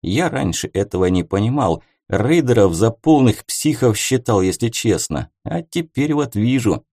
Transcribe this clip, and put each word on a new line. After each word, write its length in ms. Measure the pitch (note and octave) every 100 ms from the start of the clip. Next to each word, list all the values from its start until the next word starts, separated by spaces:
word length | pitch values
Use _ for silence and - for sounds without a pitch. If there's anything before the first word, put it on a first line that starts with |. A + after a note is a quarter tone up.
Я 280 | - G#2 F3
раньше 400 | - F2 E2 -
этого 320 | F#2+ G2 F#2 F2+
не 180 | F2+
понимал. 600 | E2 G2 A2 C#3 A2 E2 _ _ _
Рейдеров 640 | G2 A2 E3+ C3 A#2 G2
за 180 | E2 A2+
полных 540 | A2+ - D#3 B2+ - -
психов 520 | - D3+ D3 B2+ G#2
считал, 440 | - B2+ A#2+ G#2
если 280 | F#2 F2+ A#2
честно. 600 | - A2+ F2 - C#2+ - _
А 180 | - E3+
теперь 520 | E3 F3 D#3+ - D3
вот 220 | D3 C#3 G2+
вижу. 500 | A2+ C3 A#2 E2 _